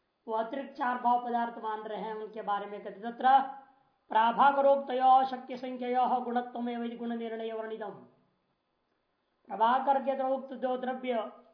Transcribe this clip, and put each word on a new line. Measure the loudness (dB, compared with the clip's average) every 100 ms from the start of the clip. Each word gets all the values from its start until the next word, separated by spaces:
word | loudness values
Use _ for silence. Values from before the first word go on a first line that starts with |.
| _ _ -6
वो |
अतिरिक्त | -4 -4 -6 -10
चार | -4 -2 0
भाव | 2 2 0
पदार्थ | -2 -2 -6
मान | -8 -8
रहे | -8 -8
हैं, | -8
उनके | -8 -10 -8
बारे | -4 -4 -4
में | -10
कहते, | -12 -10
"तत्र | -12 0 6 6 4 -6 -20 _ _ _ _
प्राभाकरोक्तयो | 2 4 6 6 6 6 4 2 2 6 6 6
शक्य | -2 -10 -10
संख्ययो | -8 -6 -2 0 2 0
गुणत्वमेव | 0 -2 -4 -6 -6 -4
इति | -6 -6
गुण | -6
निर्णय | -6 -6 -6 -6
वर्णितम।" | -6 -8 -8 -10 -12 -20 _ _ _ _ _ _ _ _ _ _ _ _ _ -12
प्रभाकर | 0 2 4 2 2 0
के | -2
द्वारा | -2 -2
उक्त | -6
दो | -6 -4 -2
द्रव्य | -4 -6 -4 -4 -6 -12 _